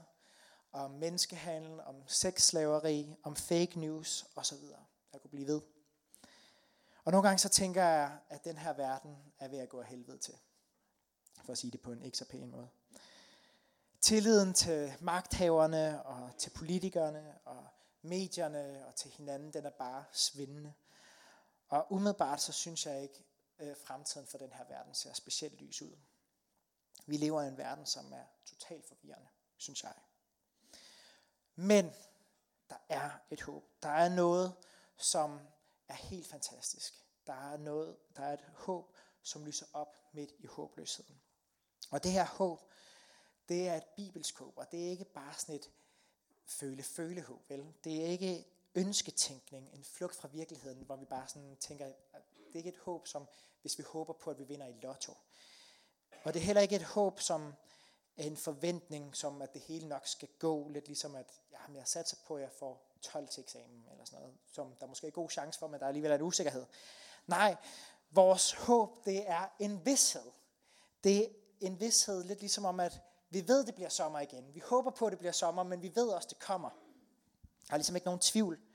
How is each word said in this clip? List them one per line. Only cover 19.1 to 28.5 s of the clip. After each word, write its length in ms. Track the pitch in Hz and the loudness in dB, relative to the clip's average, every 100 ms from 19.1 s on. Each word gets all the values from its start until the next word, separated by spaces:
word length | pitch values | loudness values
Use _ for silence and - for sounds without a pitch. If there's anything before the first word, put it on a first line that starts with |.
hinanden, 420 | 123 143 139 151 | -10 -8 -8 -6
den 140 | 151 143 | -8 -8
er 40 | |
bare 340 | - 127 131 - | -8 -8 -8 -6
svindende. 600 | - - 139 135 147 147 151 _ - - - - - _ _ - | 0 0 0 -10 -10 -14 -18 _ -20 -20 -20 -20 -20 _ _ 0
Og 240 | 143 160 | 0 2
umiddelbart 480 | 190 202 202 143 147 | 2 2 2 2 0
så 120 | - | -2
synes 340 | - 170 160 156 | -4 -6 -4 -4
jeg 160 | 139 | -6
ikke, 220 | 139 - - _ _ - | -8 -16 -20 _ _ -14
øh, 180 | 147 139 | -12 -12
fremtiden 500 | - 135 143 147 135 | -12 -10 -8 -8 -10
for 120 | 135 | -14
den 140 | 131 | -14
her 120 | 120 | -14
verden 300 | 123 131 143 | -14 -14 -8
ser 180 | 139 143 | -8 -6
specielt 480 | - - - 151 147 | -10 -6 -6 -6 -10
lys 220 | 143 - | -12 -12
ud. 140 | - - _ _ _ _ _ _ _ _ _ - - | -12 -18 _ _ _ _ _ _ _ _ _ -16 -4
Vi 100 | 147 | 0
lever 260 | 151 156 | 2 0
i 60 | 143 | -2
en 100 | 135 | -6
verden, 280 | 131 143 143 | -8 -8 -6
som 260 | 139 135 | -6 -8
er 120 | 131 131 _ | -14 -16 _
totalt 420 | - | -20